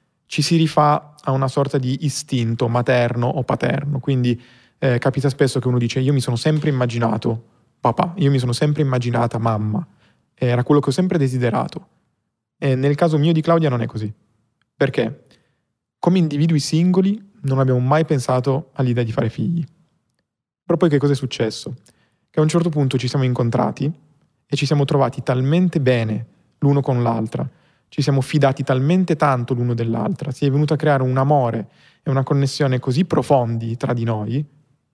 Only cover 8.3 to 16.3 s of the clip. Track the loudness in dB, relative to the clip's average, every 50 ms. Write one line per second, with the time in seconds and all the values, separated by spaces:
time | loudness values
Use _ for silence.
8.3 | 2 2 0 -2 -2 0 0 0 0 0 0 0 0 -2 -2 -2 0 0 -2 -2
9.3 | -2 -2 -2 -2 -2 -2 -2 -2 -2 -4 -6 -8 _ _ _ _ _ _ _ _
10.3 | _ -4 -2 0 0 0 2 4 4 4 2 2 0 0 0 0 0 0 0 0
11.3 | 0 0 -2 -2 -2 -2 -4 -6 -8 -12 -16 _ _ _ _ _ _ _ _ _
12.3 | _ _ _ _ _ _ -2 0 0 2 2 0 0 2 2 2 2 2 2 2
13.3 | 2 2 2 2 2 2 2 0 0 -2 -4 -4 -6 -6 -8 -8 -10 _ _ _
14.3 | _ _ _ _ _ _ _ _ _ -2 -2 -2 0 -2 -2 -2 -4 -10 _ _
15.3 | _ _ _ _ _ _ _ _ _ _ _ _ _ _ 0 2 2 4 2 2